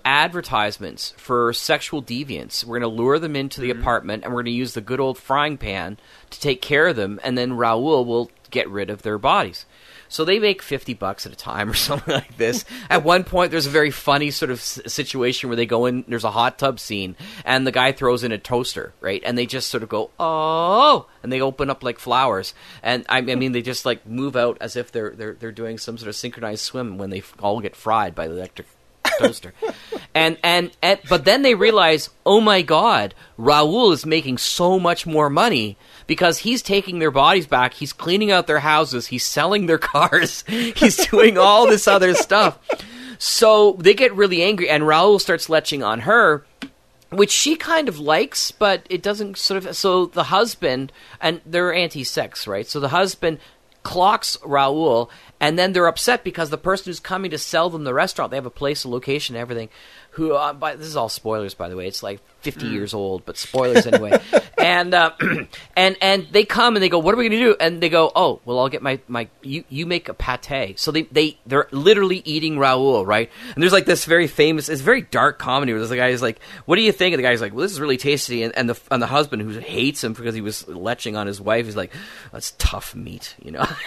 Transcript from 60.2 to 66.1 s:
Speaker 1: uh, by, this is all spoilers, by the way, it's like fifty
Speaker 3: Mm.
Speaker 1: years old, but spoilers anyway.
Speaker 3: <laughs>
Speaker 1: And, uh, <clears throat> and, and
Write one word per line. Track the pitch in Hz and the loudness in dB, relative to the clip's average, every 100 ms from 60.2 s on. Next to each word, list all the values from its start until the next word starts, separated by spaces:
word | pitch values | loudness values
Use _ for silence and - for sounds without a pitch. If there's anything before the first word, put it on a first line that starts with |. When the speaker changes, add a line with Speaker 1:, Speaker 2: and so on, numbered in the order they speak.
| 160 | -2
Speaker 1:
uh, | 143 147 | 0 -2
by, | 143 151 151 | -4 -8 -8
this | 156 | -8
is | 147 | -6
all | 113 | -6
spoilers, | - 110 110 101 | -6 -6 -6 -6
by | - 87 | -10 -10
the | 92 | -10
way, | 90 | -10
it's | 98 | -10
like | 107 101 _ _ | -10 -12 _ _
fifty | 147 139 123 | -12 -10 -8
Speaker 3:
Mm. | |
Speaker 1:
years | 104 101 | -6 -6
old, | 107 98 92 - | -6 -6 -6 -10
but | - | -12
spoilers | - 131 127 127 120 | -6 0 4 4 4
anyway. | 151 208 - - | 2 2 0 2
Speaker 3:
<laughs> | - - - | 0 0 0
Speaker 1:
And, | 175 175 175 180 | 2 2 2 4
uh, | 165 - | 2 0
<clears throat> | 185 156 - - - - | -4 -4 -8 -16 -6 2
and, | 185 190 | 2 2
and | 190 | 2